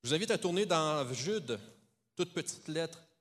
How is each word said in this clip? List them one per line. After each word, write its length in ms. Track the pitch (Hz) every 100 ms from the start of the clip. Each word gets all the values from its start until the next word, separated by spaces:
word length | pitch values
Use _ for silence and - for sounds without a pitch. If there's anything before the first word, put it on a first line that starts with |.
Je 80 | 120
vous 40 | 156
invite 160 | 214
à 40 | 208
tourner 300 | - 180 202
dans 440 | 165 156 151 127
Jude, 440 | 127 143 214 127 110 - - _ _ _
toute 200 | - 175
petite 340 | 170 - - -
lettre 340 | 156 165 - - _